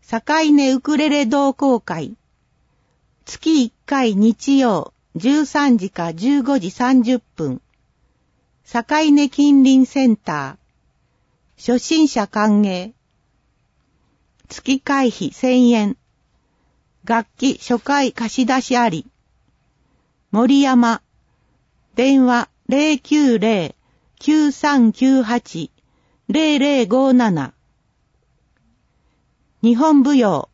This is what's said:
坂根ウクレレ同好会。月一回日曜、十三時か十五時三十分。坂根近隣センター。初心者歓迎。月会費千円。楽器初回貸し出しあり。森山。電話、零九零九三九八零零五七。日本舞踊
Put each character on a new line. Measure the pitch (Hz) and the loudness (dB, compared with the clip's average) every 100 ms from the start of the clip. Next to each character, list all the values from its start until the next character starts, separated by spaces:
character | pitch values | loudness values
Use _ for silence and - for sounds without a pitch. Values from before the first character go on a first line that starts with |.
坂 | _ 226 - 311 | _ -8 -2 -2
根 | 311 285 269 | 2 2 2
ウ | 262 | -2
ク | - 302 | -2 -2
レ | 302 | 0
レ | 294 | 0
同 | 240 277 277 | 0 0 0
好 | 269 277 240 | 0 0 -2
会。 | - 165 151 226 _ _ _ _ _ _ _ _ _ _ | -4 -10 -10 -14 _ _ _ _ _ _ _ _ _ _
月 | - - 320 320 | -20 -8 -2 0
一 | 233 _ - | 0 _ -6
回 | 277 240 | -2 0
日 | 196 220 220 - 277 | 2 0 0 0 0
曜、 | 247 175 - _ _ 165 | 2 -2 -6 _ _ -6
十 | 214 294 285 | -2 0 -2
三 | 302 285 233 | -2 0 0
時 | 190 | -2
か | - 170 | -8 -8
十 | 165 233 285 | -4 -2 -2
五 | 254 277 | 0 -2
時 | 180 | -4
三 | - 247 262 | -4 0 2
十 | 233 247 _ - | 2 -4 _ -10
分。 | 151 127 _ _ _ _ _ _ _ _ _ _ | -8 -8 _ _ _ _ _ _ _ _ _ _
坂 | _ 240 226 302 311 | _ -8 -2 0 2
根 | 285 285 | 2 2
近 | - 294 277 | 0 2 4
隣 | 262 262 254 | 4 4 2
セ | 277 254 | 0 0
ン | 220 | 0
タ | - 151 135 - _ _ _ _ _ _ _ _ _ _ | -4 -10 -10 -16 _ _ _ _ _ _ _ _ _ _
ー。 | - | -4
初 | 247 | -4
心 | - 320 302 | 0 0 2
者 | 247 202 | 0 -6
歓 | 214 214 208 | -2 0 2
迎。 | 208 180 196 _ _ _ _ _ _ _ _ _ _ _ _ _ _ _ _ | 0 -4 -10 _ _ _ _ _ _ _ _ _ _ _ _ _ _ _ _
月 | - - 269 | -12 -6 -4
会 | - 277 254 | -2 -2 -2
費 | - 180 | -4 -10
千 | - 254 254 240 | -4 0 2 4
円。 | 233 208 - _ _ _ _ _ _ _ _ _ _ | 2 -2 -6 _ _ _ _ _ _ _ _ _ _
楽 | - 226 220 _ | -4 -4 -4 _
器 | 269 - | -4 -4
初 | - 240 | -6 -6
回 | - 285 269 | -2 -2 -2
貸 | - 226 - | -4 -8 -4
し | 247 | -2
出 | 262 | -2
し | - 247 | -2 -2
あ | 233 | -2
り。 | 165 - _ _ _ _ _ _ _ _ _ _ _ _ | -4 -12 _ _ _ _ _ _ _ _ _ _ _ _
森 | 202 240 277 | -2 2 2
山。 | 277 254 240 226 _ _ _ _ _ _ _ _ _ - | 2 2 0 -2 _ _ _ _ _ _ _ _ _ -2
電 | 262 269 254 | 2 2 2
話、 | 240 - _ - | 0 -4 _ -4
零 | 262 302 302 | -2 0 -2
九 | - 302 277 226 | -2 0 2 2
零 | 220 208 156 - _ _ _ _ | 0 -2 -4 -12 _ _ _ _
九 | - 311 294 | 0 0 0
三 | - 302 277 226 | -2 -2 2 2
九 | - 262 269 | 2 0 0
八 | 220 240 - 170 156 _ _ _ _ _ - | 0 -6 -6 -14 -14 _ _ _ _ _ -6
零 | 294 311 294 | -2 0 0
零 | 285 277 208 | 0 0 0
五 | 254 269 | 0 2
七。 | 254 226 165 135 _ _ _ _ _ _ _ _ _ _ _ _ _ _ _ _ _ _ _ _ _ | 2 2 -2 -6 _ _ _ _ _ _ _ _ _ _ _ _ _ _ _ _ _ _ _ _ _
日 | 226 233 | -2 2
本 | 311 294 | 2 2
舞 | 262 277 | 4 2
踊 | 214 147 - | 2 -2 -8